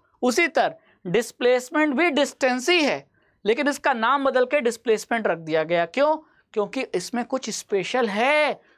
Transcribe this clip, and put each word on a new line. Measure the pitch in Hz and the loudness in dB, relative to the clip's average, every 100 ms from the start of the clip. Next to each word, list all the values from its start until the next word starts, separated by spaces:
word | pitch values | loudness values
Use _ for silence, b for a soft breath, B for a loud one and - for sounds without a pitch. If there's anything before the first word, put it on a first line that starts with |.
| _ _ | _ _
उसी | 247 233 330 | 0 2 2
तरह | 285 180 - _ _ 185 | 2 0 -4 _ _ -2
डिस्प्लेसमेंट | 196 233 - 247 247 247 302 302 | -2 -2 -2 2 2 0 0 0
भी | 254 349 | 2 0
डिस्टेंस | 269 269 - 254 247 247 | 2 -2 0 -2 0 2
ही | 359 | 2
है, | 277 143 - _ _ _ | 2 -2 -8 _ _ _
लेकिन | 196 240 285 | -2 0 0
इसका | 277 294 | -2 -2
नाम | 247 226 277 | 0 0 0
बदल | 269 247 | 2 2
के | 254 294 | 2 0
डिस्प्लेसमेंट | 240 226 - 214 - 233 214 | 0 -2 0 -2 0 -2 0
रख | 165 | -2
दिया | 160 160 | -2 -2
गया। | 160 170 170 | 0 0 0
क्यों? | 247 294 311 B B _ | 0 2 0 B B _
क्योंकि | 220 202 262 247 | -6 -4 -6 -6
इसमें | 185 180 - | -6 -6 -6
कुछ | - 262 226 | -4 -6 -6
स्पेशल | - - 196 175 247 233 | -10 -4 -4 -2 -2 0
है, | 202 254 302 294 - b | 0 0 2 0 -4 b